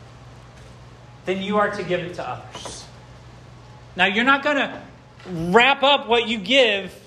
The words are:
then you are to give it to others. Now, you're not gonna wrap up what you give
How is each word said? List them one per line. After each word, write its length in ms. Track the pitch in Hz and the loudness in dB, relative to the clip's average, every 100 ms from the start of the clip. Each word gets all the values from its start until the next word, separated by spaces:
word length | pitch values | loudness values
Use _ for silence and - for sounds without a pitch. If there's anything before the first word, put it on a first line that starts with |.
| - - - - - - - - - - - - | -20 -20 -20 -20 -20 -20 -20 -20 -20 -20 -20 -10
then 180 | - 190 | -6 -4
you 180 | 190 208 | -2 0
are 100 | 202 | 0
to 140 | - | -2
give 180 | 160 175 | -4 -4
it 140 | 170 - | -4 -10
to 120 | 131 | -10
others. 560 | 117 - - - - - - - - - - - - - - - - | -10 -14 -16 -14 -16 -18 -20 -20 -20 -20 -20 -20 -20 -20 -20 -8 0
Now, 120 | 190 | 0
you're 180 | 196 254 | 2 2
not 180 | 277 | 2
gonna 420 | 294 285 220 - - - - - - | 2 -2 -2 -8 -18 -20 -20 -20 -10
wrap 560 | 170 170 208 254 269 | -8 2 4 4 4
up 280 | 269 285 214 | 4 2 2
what 180 | 233 214 | 0 0
you 120 | 233 | -4
give 540 | 185 269 240 202 185 - | 2 4 4 0 -6 -14